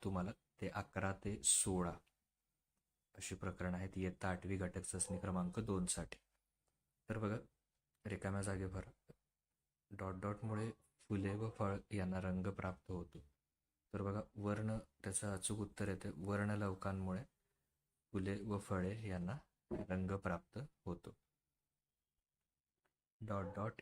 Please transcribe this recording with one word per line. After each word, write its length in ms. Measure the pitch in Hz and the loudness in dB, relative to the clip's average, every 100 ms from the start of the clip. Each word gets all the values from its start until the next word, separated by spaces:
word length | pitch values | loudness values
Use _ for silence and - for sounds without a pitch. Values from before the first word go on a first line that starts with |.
तुम्हाला 260 | 98 95 90 - _ - | 0 0 0 -4 _ -6
ते 80 | 92 | -4
अकरा 440 | - 92 95 95 | -2 -2 0 2
ते 300 | 95 101 104 | 2 -2 0
सोळा 560 | - - - 92 87 85 - _ _ _ _ _ _ _ _ _ _ | 4 4 6 4 2 -2 -10 _ _ _ _ _ _ _ _ _ _
अशी 200 | - - | -10 -6
प्रकरणं 420 | 92 95 - 90 90 | -4 -4 -2 -2 -2
आहेत 100 | 95 92 | -2 -2
इयत्ता 340 | 92 - 95 | -2 0 0
आठवी 260 | 90 92 98 | 0 0 0
घटक 240 | 90 92 | 0 -2
चाचणी 380 | 95 92 - 90 | -4 -2 -2 -2
क्रमांक 420 | 98 92 90 113 | 0 0 0 0
दोनसाठी. 580 | 110 95 90 - 87 - _ _ _ _ _ _ _ _ - | 0 2 2 0 -4 -8 _ _ _ _ _ _ _ _ -4
तर 100 | 110 | 0
बघा, 180 | 107 117 - _ _ _ _ _ 104 | 0 0 -6 _ _ _ _ _ -6
रिकाम्या 360 | 95 98 98 | -2 0 0
जागे 240 | 98 95 95 | 0 0 0
भरा. 460 | 95 - - - - _ _ _ _ _ _ - | -4 -6 -12 -20 -20 _ _ _ _ _ _ -12
डॉट 240 | 98 95 | -6 -4
डॉटमुळे 560 | 95 101 104 113 107 110 - _ _ - | -2 0 0 0 0 0 -4 _ _ -2
फुले 260 | 104 98 | 0 2
व 160 | 104 113 | 0 -2
फळ 280 | - 101 101 - | 2 2 2 0
यांना 300 | 104 92 92 | 0 2 2
रंग 260 | 92 92 95 | 2 2 0
प्राप्त 440 | - 95 90 - | 0 -2 -4 -4
होतो. 280 | 90 87 - - _ _ _ _ _ _ | -6 -6 -12 -18 _ _ _ _ _ _
तर 80 | 98 | -2
बघा, 180 | 98 101 - | 0 0 -4
वर्ण, 440 | 107 101 104 110 110 | -2 0 2 2 0
त्याचं 560 | - _ 101 95 104 | -4 _ -4 0 0
अचूक 240 | 95 - 104 | 0 0 -2
उत्तर 300 | 101 - 101 | -2 -2 -2
येते, 200 | 90 101 76 | 0 -4 -4
वर्णलवकांमुळे 1080 | 98 101 104 104 101 95 98 95 92 92 - _ _ _ _ _ _ _ _ | 0 2 4 2 2 0 0 0 0 0 -4 _ _ _ _ _ _ _ _
फुले 300 | 104 95 101 | 0 2 0
व 160 | 104 101 | 0 0
फळे 500 | - 95 92 110 110 | 2 2 2 0 -2
यांना 300 | 90 87 131 - _ - | 0 0 -2 -8 _ -6
रंग 380 | - 101 92 92 | -4 0 0 2
प्राप्त 480 | 98 - 87 - - 147 _ | 2 2 -2 -4 -10 -10 _
होतो. 320 | - 87 - - _ _ _ _ _ _ _ _ _ _ _ _ _ _ _ _ _ _ _ - 110 | -6 -6 -8 -16 _ _ _ _ _ _ _ _ _ _ _ _ _ _ _ _ _ _ _ -8 -2
डॉट 180 | 101 | 0
डॉट 280 | 95 101 110 - | 0 -2 -2 -4